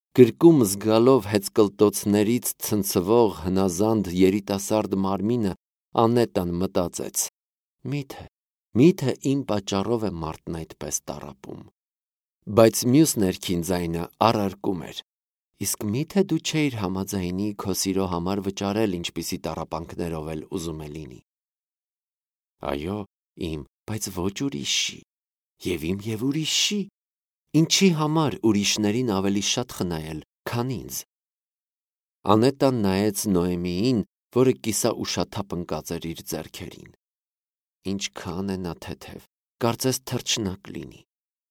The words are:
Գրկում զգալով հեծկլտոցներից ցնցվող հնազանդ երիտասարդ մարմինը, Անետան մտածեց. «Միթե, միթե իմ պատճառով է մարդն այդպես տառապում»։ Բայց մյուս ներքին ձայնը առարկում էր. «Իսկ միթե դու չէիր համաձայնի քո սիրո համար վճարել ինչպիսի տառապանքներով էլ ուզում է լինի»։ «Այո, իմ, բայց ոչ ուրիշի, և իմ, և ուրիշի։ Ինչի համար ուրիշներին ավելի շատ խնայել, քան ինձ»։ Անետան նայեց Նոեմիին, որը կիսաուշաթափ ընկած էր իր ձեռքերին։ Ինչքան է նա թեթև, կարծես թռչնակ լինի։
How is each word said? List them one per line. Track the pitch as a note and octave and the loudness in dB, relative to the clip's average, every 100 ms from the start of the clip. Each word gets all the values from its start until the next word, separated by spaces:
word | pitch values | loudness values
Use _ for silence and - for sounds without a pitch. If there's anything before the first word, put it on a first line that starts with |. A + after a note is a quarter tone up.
| _ - | _ 8
Գրկում | A#2 - E3+ D#3 | 8 8 6 8
զգալով | G#2 G2 G#2+ A2 A#2+ C3 | 4 0 2 6 6 6
հեծկլտոցներից | G2+ G#2 - - G2+ - G#2 - G#2 G#2 G#2+ A#2+ - - | 4 -2 0 2 2 6 4 4 2 2 4 0 -2 -8
ցնցվող | - G#2+ F#2+ G2+ F2 A#2+ A2 D#2+ | -4 -2 0 0 4 4 4 0
հնազանդ | F2 F#2 G2 E2+ G#2+ A2 F#2 | -2 0 0 2 2 0 0
երիտասարդ | F2+ F#2+ G#2 G2 G2 G2+ G#2+ G#2 G2 | 4 4 4 -2 -6 0 -2 0 -2
մարմինը, | F#2+ G2 G2+ A#2+ G2+ F2 _ _ _ | -2 -2 -2 -2 -2 -6 _ _ _
Անետան | B2 A2+ A#2+ A2+ G2 F2 | 2 4 4 2 0 -2
մտածեց. | F2 F#2+ G2 F2 - - - - - _ _ _ _ | -2 -2 -2 -2 -6 -8 -6 -8 -10 _ _ _ _
«Միթե, | B2+ C#3+ C3 - - _ _ _ _ | -8 -8 -8 -16 -18 _ _ _ _
միթե | G#2 D#3 F#3+ C3 - | 6 6 6 -2 -2
իմ | C#3 C#3 | -2 -2
պատճառով | B2 G#2 G2 G2 G2 A#2 | -2 -4 -2 -2 -2 -2
է | G#2+ | -2
մարդն | E2 D#2 D#2 - E2 | -6 -8 -10 -10 -10
այդպես | D#2+ - D2 - | -10 -12 -8 -8
տառապում»։ | - C#2+ C#2+ C2+ - - - _ _ _ _ _ _ _ - | -8 -12 -14 -18 -18 -18 -20 _ _ _ _ _ _ _ 0
Բայց | G2 A2+ - | 6 6 6
մյուս | A#2+ C3+ D#3 A#2 | 4 6 4 4
ներքին | F#2 F#2 - F2 | 0 0 -2 -2
ձայնը | E2 F2 F2 E2+ E2+ - | 0 -2 -2 -4 -8 2
առարկում | A2 A2+ G2 F#2+ - F2+ | 2 2 -2 -4 -6 -6
էր. | - - - _ _ _ _ _ | -8 -16 -20 _ _ _ _ _
«Իսկ | G2 - | -6 -4
միթե | G#2+ A2+ D#3+ G3+ | -4 -4 0 0
դու | G3 D#3+ | 0 -2
չէիր | - D#3 D3 A#2 | -2 -2 -2 -2
համաձայնի | F#2 F#2 G2 G2+ F2 F#2 G#2 | -4 -4 -4 -4 -2 -2 -4
քո | G2+ G2+ | -4 -4
սիրո | F2+ F#2+ F#2+ F#2+ | -2 -2 0 0
համար | F2 F2 G2+ | -2 -2 -2
վճարել | G2 F#2+ G2 G2+ A2 F2 | -4 -4 -4 0 0 -2
ինչպիսի | E2+ - E2 F2 | -6 -8 -8 -6
տառապանքներով | E2 D#2+ D#2+ E2 E2 F#2 F2 D#2+ D2+ | -6 -8 -8 -8 -8 -8 -6 -6 -8
էլ | D#2 - | -10 -8
ուզում | F#2+ E2 D#2 | -8 -8 -10
է | D2+ | -12
լինի»։ | D#2 C#2+ B1 _ _ _ _ _ _ _ _ _ _ _ _ _ _ | -14 -14 -18 _ _ _ _ _ _ _ _ _ _ _ _ _ _
«Այո, | C#2 C#2+ D#2+ G#2 G2 _ _ - | -6 -4 -4 -6 -8 _ _ -10
իմ, | E2 D#2 C#2+ _ | -8 -8 -10 _
բայց | - G#2+ - | -10 -8 -8
ոչ | F2+ F#2 G2 | -6 -6 -4
ուրիշի, | C#3 C#2+ B1+ - - - - _ _ _ _ _ | -6 -6 -4 -4 -4 -8 -20 _ _ _ _ _
և | G2 E2+ | -6 -4
իմ, | D#2+ G2 | -4 -4
և | G#2 A2 | -6 -4
ուրիշի։ | C3 D3 D#3 - - G#3 G3 _ _ _ _ _ _ | -2 -2 -2 -2 0 -2 -6 _ _ _ _ _ _
Ինչի | D3+ D#3+ - G3 | 2 4 6 4
համար | D#3 D3+ D#3 D3 - | 4 2 2 2 2
ուրիշներին | A2+ G2+ G2 - G#2 A2 B2+ | 2 4 2 0 0 0 0
ավելի | G2 G2 G2+ | 0 2 0
շատ | - - A#2+ | 0 -2 -4
խնայել, | - F#2 E2 D#2 D#2 - _ | -4 -4 -4 -6 -10 -14 _
քան | - A#2+ B2 | -6 -4 -4
ինձ»։ | A2+ C2 - - _ _ _ _ _ _ _ _ _ _ _ | -6 -8 -12 -14 _ _ _ _ _ _ _ _ _ _ _
Անետան | - G#2+ B2+ C3+ C#3 B2+ | 2 4 4 4 2 2
նայեց | G2 F#2+ G#2+ G2+ G#2+ | 2 2 2 0 0
Նոեմիին, | F2+ F2+ F2+ F2+ F2 A#2+ A#2+ - _ _ | 0 2 -2 -2 -2 0 0 -2 _ _
որը | A#2+ C3 | 2 2
կիսաուշաթափ | - A2+ G2+ A#2 - F#2 - F2 A2 G2+ | 2 -4 -2 -2 -2 -4 -4 -4 -6 -8
ընկած | F2 F2 D#2 - | -8 -6 -8 -6
էր | E2+ E2 | -8 -8
իր | D#2+ | -10
ձեռքերին։ | - D#2+ D#2 - F2+ - - _ _ _ _ _ _ _ _ _ | -8 -10 -10 -14 -16 -16 -20 _ _ _ _ _ _ _ _ _
Ինչքան | F#2 G2 - - F#2+ E2+ G2 | -8 -6 -8 -10 -8 -6 -4
է | F#2+ | -4
նա | F2+ | -6
թեթև, | D#2 - - - - - _ _ _ | -8 -12 -14 -14 -18 -20 _ _ _
կարծես | A#2 A2+ C3 B2 | -2 0 -2 -2
թռչնակ | - B2 - - G2 F#2+ - | -6 -6 -4 -2 -4 -6 -12
լինի։ | E2 C#2+ - _ _ _ _ _ | -14 -14 -18 _ _ _ _ _